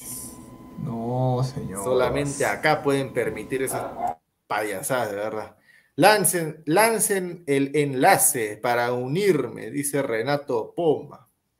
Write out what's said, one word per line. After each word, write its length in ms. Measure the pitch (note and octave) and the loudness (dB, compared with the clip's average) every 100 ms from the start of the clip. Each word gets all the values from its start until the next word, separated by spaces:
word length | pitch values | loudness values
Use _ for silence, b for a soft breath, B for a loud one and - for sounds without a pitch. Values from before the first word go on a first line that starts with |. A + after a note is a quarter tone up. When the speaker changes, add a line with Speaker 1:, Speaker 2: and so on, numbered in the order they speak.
| - - - - - - - - | -14 -12 -12 -16 -18 -18 -18 -10
Speaker 1:
No, 600 | B2+ A#2 A#2+ B2+ C3 B2 | -8 -6 -4 0 2 2
señor. 400 | C3 - - F#2+ | 0 -4 -8 -6
Speaker 2:
Solamente 600 | B2+ B2+ B2 C3+ C#3+ C3+ | 0 2 2 0 -2 0
acá 380 | A#2+ G#2 D#3 C#3+ | 0 2 4 4
pueden 300 | C#3 C#3 C3 | 4 0 0
permitir 500 | B2 A2 G#2+ G2+ C3 | -2 -2 -4 -6 -4
esas 220 | B2+ B2 A2 - - - _ _ _ | -2 -4 -6 -6 -6 -6 _ _ _
payasadas, 600 | G#2+ G#2+ F#2+ - C3 A2 | -2 -2 -4 -2 0 0
de 60 | G2+ | -2
verdad. 400 | A2 A2 F#2+ - b b b | -4 -6 -10 -16 b b b
"Lancen, 680 | - F#3 G#3+ E3 F3+ D#3+ - - | 4 6 6 4 0 -2 -6 0
lancen 760 | F3+ A3+ A3 - G3 F3+ E3 - | 4 4 4 0 0 -2 -8 0
el 240 | C#3 C#3 D3+ | 0 2 0
enlace 800 | C#3+ B2+ E3 F#3 - C3 G#2+ G#2 | 0 4 6 6 4 0 -4 -2
para 360 | B2 A#2+ A#2+ | 0 2 0
unirme", 800 | B2 B2+ D#3+ G3+ D3+ A#2+ A2 G#2+ | -2 -2 0 2 2 0 -8 -8
dice 320 | C#3 - C#3+ | -6 -4 -2
Renato 680 | - A2+ A#2+ C#3+ - A#2+ G#2+ | -2 -2 0 -2 -2 -4 -4
Poma. 540 | - E3 C3 - - _ _ _ | -2 0 0 -4 -18 _ _ _